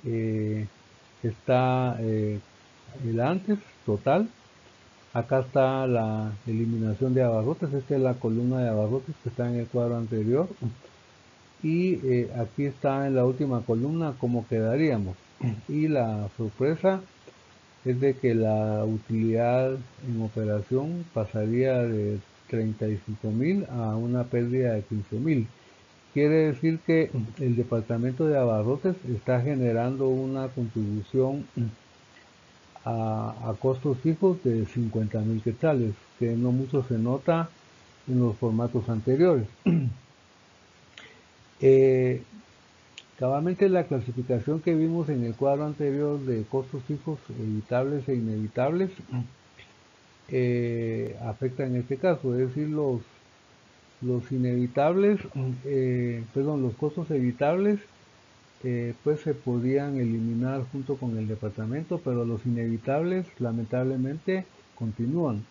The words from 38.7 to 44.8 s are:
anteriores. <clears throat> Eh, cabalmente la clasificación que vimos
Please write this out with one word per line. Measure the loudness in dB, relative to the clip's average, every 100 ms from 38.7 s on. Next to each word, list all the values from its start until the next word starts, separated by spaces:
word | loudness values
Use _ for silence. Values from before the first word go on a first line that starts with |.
| -2 -2
anteriores. | -2 0 4 6 4 0 -2
<clears throat> | 2 2 0 -4 -16 -20 -20 -20 -20 -20 -20 -20 -20 -20 -20 -20 -20 -20 -20 2
Eh, | 6 8 8 6 4 0 -6 -20 -20 -20 -20 -20 -20 -20 -20 -4
cabalmente | 0 0 0 2 4
la | 4
clasificación | 2 -2 -2 -6 0 0 0 0
que | 2
vimos | 2